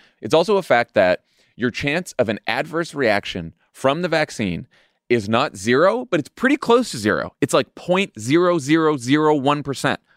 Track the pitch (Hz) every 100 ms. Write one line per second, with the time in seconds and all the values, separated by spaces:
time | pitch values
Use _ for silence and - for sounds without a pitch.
0 | _ _ - 156 175 202 170 120 120 -
1 | 92 90 - _ _ - 120 - 143 151
2 | 180 - 110 104 - 117 151 160 160 147
3 | 123 101 - 98 82 - _ - 131 147
4 | 175 160 151 - 101 85 - _ _ _
5 | _ 120 101 113 147 98 98 127 180 226
6 | 254 170 139 - 247 277 - 240 247 131
7 | 104 82 87 - - 156 127 - - 185
8 | 196 - 110 156 180 175 131 160 160 151
9 | 117 147 156 151 135 147 143 135 139 113
10 | -